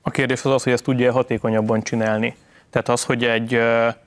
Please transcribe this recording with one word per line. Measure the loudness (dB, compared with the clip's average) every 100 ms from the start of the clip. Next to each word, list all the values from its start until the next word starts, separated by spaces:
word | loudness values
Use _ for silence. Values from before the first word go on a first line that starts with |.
A | -4
kérdés | -2 -2 -2
az | 0
az, | 0
hogy | 2
ezt | 0
tudja | 0 2 2
hatékonyabban | 2 0 -2 0 0 0 -2
csinálni. | -2 -2 -2 0 -2 -6 _ -20 _
Tehát | -4 0
az, | -2
hogy | 0 0
egy, | 0 0 0
ö, | 0 2 2 0 -4